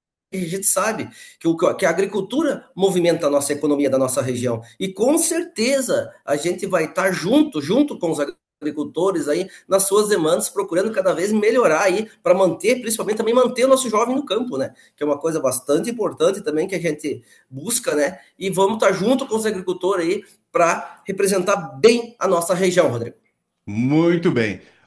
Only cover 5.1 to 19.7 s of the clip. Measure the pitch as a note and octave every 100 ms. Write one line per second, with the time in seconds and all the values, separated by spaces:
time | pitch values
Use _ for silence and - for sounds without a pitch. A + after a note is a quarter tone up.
5.1 | D#4+ - E4 E4+ - A#3 C#4 B3 C3+ -
6.1 | - - D3 F3 F3+ F#3+ F3+ D#3 - F#3+
7.1 | E3+ D#3+ C#4 D4+ D#3 C#3 A#3 D4 - E3
8.1 | D3 C#3+ - _ _ D3+ D3+ D3 D#3+ F#3+
9.1 | E3+ C#3+ D#3+ F#3+ - _ F#3+ F#3+ G3+ G#3
10.1 | G3+ D#3 F#3 - G3 F#3+ E3 G#3+ G#3+ F#3
11.1 | D#3+ G3 G#3+ G#3 B3+ G3+ D#3 G3 F#3 G#3+
12.1 | - F3 F#3 F#3 E3 G#3 B3 A3+ A3 F#3
13.1 | G#3+ A3 B3 - - C4 C4 B3+ G#3 A#3+
14.1 | C4+ D4 F#3+ - C3+ B2 - _ _ D3
15.1 | C#3+ E3 D#3 B2+ A2+ - D3+ G3+ A#3+ F#3
16.1 | B2+ E3 G3+ D#3 D3+ F#3+ F#3 E3 D3+ D3+
17.1 | A2+ - - _ C3 F3 - E3+ D3+ C#3
18.1 | - _ _ F#3+ F3+ G3 G#3+ G#3+ E3+ G3+
19.1 | C4 - G#3+ G#3+ F#3 F3+